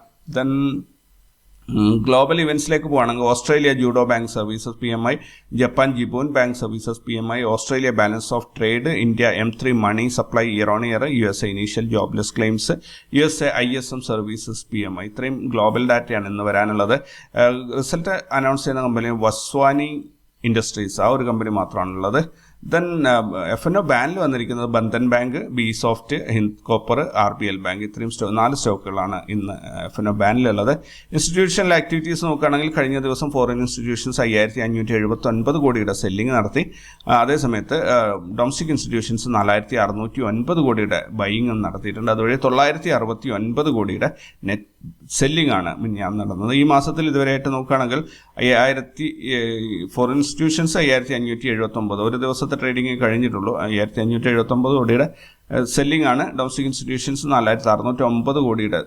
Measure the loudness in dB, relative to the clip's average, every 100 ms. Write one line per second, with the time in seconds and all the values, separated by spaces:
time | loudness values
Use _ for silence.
0 | -8 _ -8 -4 -2 0 0 -2 -10 _
1 | _ _ _ _ _ _ -4 2 4 4
2 | 4 4 4 2 2 0 0 -2 2 2
3 | 2 2 2 2 2 4 4 4 2 2
4 | 2 2 0 -4 -4 -6 -8 -6 -4 -2
5 | -2 -2 -8 -20 _ 0 0 4 2 2
6 | -2 -2 0 2 0 0 -6 -6 -8 -8
7 | -6 -6 -4 -2 0 0 0 0 2 2
8 | 2 0 -2 -4 -4 -2 0 0 0 0
9 | 2 4 2 2 -2 -2 0 2 2 0
10 | 0 -2 0 0 0 0 2 0 0 0
11 | 0 2 0 0 -4 -2 -4 -2 0 0
12 | 0 -2 -4 -2 0 0 -2 -4 -4 -20
13 | -2 2 2 2 0 0 0 -2 -6 -10
14 | -4 -4 -4 -8 -8 -10 -6 -6 -4 -6
15 | -10 -6 -6 -4 -4 2 2 2 2 2
16 | 2 -4 -4 -4 0 2 2 2 2 2
17 | -2 -18 -8 2 2 2 -4 -6 -4 -4
18 | -2 -4 -2 0 0 0 -2 -2 0 0
19 | -2 0 0 0 -4 2 4 4 -2 -8
20 | -14 _ _ _ 0 0 0 -6 -8 0
21 | 2 2 0 -2 -2 -2 -2 -4 -4 -2
22 | 0 0 -2 -8 _ _ -4 -2 0 0
23 | 2 2 0 -4 -4 -2 0 0 2 2
24 | 2 -2 -2 -2 -4 -4 0 0 0 2
25 | 2 2 0 -4 -6 -2 -2 0 0 -2
26 | -4 -6 -2 0 0 -4 -2 -2 2 0
27 | 0 0 0 0 -4 -4 -6 -6 -8 -6
28 | -8 -4 -2 0 0 0 0 -2 -4 -4
29 | -4 -6 -4 -4 -4 -8 -12 -10 -10 -4
30 | -2 2 2 4 2 2 2 0 -4 -20
31 | -6 -2 0 2 2 2 4 2 2 -2
32 | -2 -2 -2 0 2 2 0 0 0 0
33 | -2 -2 -2 0 2 0 -2 -4 -4 -4
34 | -4 0 2 4 2 0 -2 -2 0 0
35 | 0 0 0 0 0 2 2 2 0 -2
36 | -2 -2 0 0 0 -2 -4 -8 -20 -14
37 | 2 4 4 2 2 -2 -2 -2 2 4
38 | 2 -2 -6 -2 -2 0 -2 -2 -2 -4
39 | -2 -4 0 2 4 2 0 0 0 0
40 | -6 -4 -2 -2 0 2 4 2 2 -2
41 | -4 -4 -2 0 0 -2 -4 -6 -8 -4
42 | -2 0 2 2 2 4 2 0 -2 -2
43 | -2 -6 -4 -4 -2 0 0 0 -2 -2
44 | -4 -4 -16 _ -6 -6 -8 _ -20 -20
45 | -10 -2 0 2 2 0 -2 -4 -6 -4
46 | -4 -4 -4 -4 0 2 4 4 2 -2
47 | 0 2 2 0 -2 -4 0 0 2 -2
48 | -4 -14 _ -2 4 6 4 2 -4 -6
49 | -6 -6 -4 -2 -2 -4 -4 -6 -6 0
50 | 2 2 0 0 0 2 0 2 2 2
51 | 0 -4 -4 -4 -2 -2 -2 -2 -4 0
52 | 0 0 -2 -2 -4 -2 -2 -2 -2 0
53 | 0 2 0 0 -2 -2 -2 0 0 0
54 | 0 2 2 2 2 2 2 2 4 4
55 | 2 -2 -20 _ _ -2 0 0 2 2
56 | 2 2 0 -4 -4 -4 -4 -4 -6 -6
57 | -4 -4 0 2 4 2 2 2 0 0
58 | 0 2 0 2 2 0 0 -2